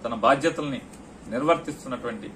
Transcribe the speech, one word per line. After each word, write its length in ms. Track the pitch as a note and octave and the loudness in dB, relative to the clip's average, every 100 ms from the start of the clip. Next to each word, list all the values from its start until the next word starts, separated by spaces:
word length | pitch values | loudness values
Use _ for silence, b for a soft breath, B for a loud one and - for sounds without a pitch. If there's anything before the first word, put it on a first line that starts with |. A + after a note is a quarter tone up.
తన 120 | A#2 A#2 A2+ | -4 2 4
బాధ్యతల్ని 520 | C#3+ D#3+ - D3+ B2+ - - - - - | 6 4 0 -4 -6 -8 -18 -18 -18 -6
నిర్వర్తిస్తున్నటువంటి 960 | A2+ D3 E3+ - C#3+ C3+ A#2+ A#2+ A2 G2+ | -2 2 2 2 -10 -8 -8 -6 -8 -12